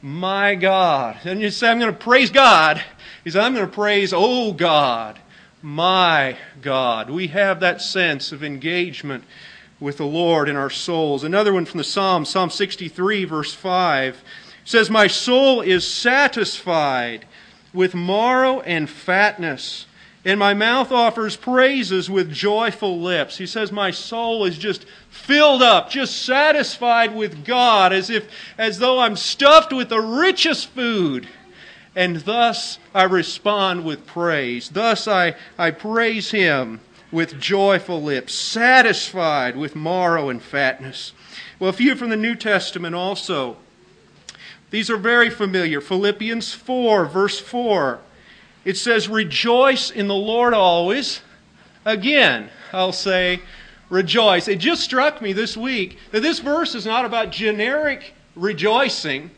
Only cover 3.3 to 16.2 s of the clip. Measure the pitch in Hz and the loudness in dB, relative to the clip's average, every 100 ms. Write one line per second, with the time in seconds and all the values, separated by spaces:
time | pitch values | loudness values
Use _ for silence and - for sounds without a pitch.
3.3 | 170 226 254 185 - 208 202 196 180 214 | 0 0 0 -4 -2 0 2 0 2 2
4.3 | 254 226 170 175 151 139 117 110 107 _ | 2 -2 -2 2 4 2 0 -6 -12 _
5.3 | - - _ 156 147 175 185 180 156 135 | -20 -20 _ -12 -2 0 4 4 4 0
6.3 | 123 - 139 135 131 127 113 110 156 185 | -4 -16 -12 -4 -2 0 -2 -4 -6 -6
7.3 | 165 196 180 180 165 - 190 175 143 - | -2 -2 0 0 -2 -6 -2 -2 -2 -6
8.3 | 147 147 139 143 175 175 139 147 131 - | -10 -10 -8 -6 -4 -4 -8 -10 -12 -14
9.3 | - - - - _ 143 143 147 156 175 | -20 -20 -20 -20 _ -10 -6 -4 0 2
10.3 | 165 143 143 139 - - 170 156 143 147 | 2 2 -2 -4 -6 -6 -2 -2 -2 0
11.3 | 190 214 190 165 175 147 - 190 180 151 | 2 2 2 0 -6 -4 -2 0 0 0
12.3 | 190 180 - 196 - 175 - 185 208 180 | -2 -2 -2 -6 -6 -12 -4 -2 -2 -2
13.3 | 156 147 - 190 185 180 139 131 127 - | -4 -6 -8 -2 0 2 0 -2 -6 -18
14.3 | - - - - 233 214 220 202 - - | -20 -20 -20 -2 2 2 4 4 2 2
15.3 | 247 277 254 180 185 - - 240 262 | 4 6 4 2 0 0 -2 0 2